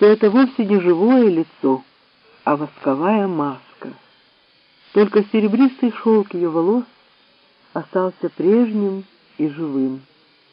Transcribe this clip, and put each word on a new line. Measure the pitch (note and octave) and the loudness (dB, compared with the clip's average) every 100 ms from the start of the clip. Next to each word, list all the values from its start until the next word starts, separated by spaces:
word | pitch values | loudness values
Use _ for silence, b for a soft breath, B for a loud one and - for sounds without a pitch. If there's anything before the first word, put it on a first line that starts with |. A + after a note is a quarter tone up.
то | G#3 | 2
это | G#3+ G#3+ | 4 4
вовсе | A#3 C4 - | 4 2 0
не | G3+ G3+ | 0 0
живое | F3 E3+ A3 C4 A3+ | 2 2 2 4 4
лицо, | E3 E3 _ C3+ C3 - _ _ _ _ _ | 2 -4 _ -2 -2 -6 _ _ _ _ _
а | - D3 | -4 -4
восковая | D3+ - - C3+ F3+ G#3+ G3 | -6 -6 -4 -2 0 0 -2
маска. | E3 C#3+ C3 - _ C3 - _ _ _ _ _ _ _ _ _ | -4 -6 -8 -18 _ -18 -18 _ _ _ _ _ _ _ _ _
Только | G3+ G#3 G#3+ G3+ | 0 2 2 0
серебристый | A3 G#3 A3+ C4+ C4 A#3+ | -2 0 2 2 0 -4
шелк | - A3+ A3 G3+ | -2 0 0 0
ее | F3+ F3 | -4 -2
волос | D#3+ E3+ A#3+ B3 _ _ _ _ _ _ _ _ | 0 0 -2 -4 _ _ _ _ _ _ _ _
остался | E3+ D#3+ F#3 F#3 - F3 | -12 -6 -4 -4 -6 -8
прежним | - E3 A3+ A#3 G#3+ G3+ F#3+ F#3+ _ _ - | -2 2 2 2 -2 -4 -6 -12 _ _ -8
и | D3+ | -6
живым. | C#3+ D#3+ C3+ C3 C3 C3 _ _ _ _ | -6 -6 -4 -4 -6 -16 _ _ _ _